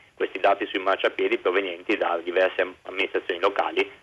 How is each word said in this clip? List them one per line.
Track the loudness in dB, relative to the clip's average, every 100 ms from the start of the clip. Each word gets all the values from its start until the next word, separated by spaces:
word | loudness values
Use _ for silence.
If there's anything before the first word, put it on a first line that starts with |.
| _ -4
questi | -4 2
dati | 2 2 0
sui | -2
marciapiedi | 0 2 0 0 0 0
provenienti | 2 0 0 -4 -4 -2
da | -2 -4
diverse | 0 2 2 2
am-, | -4 -6
amministrazioni | -10 -4 -2 -2 -4 0
locali, | 0 0 0 0 -4 -6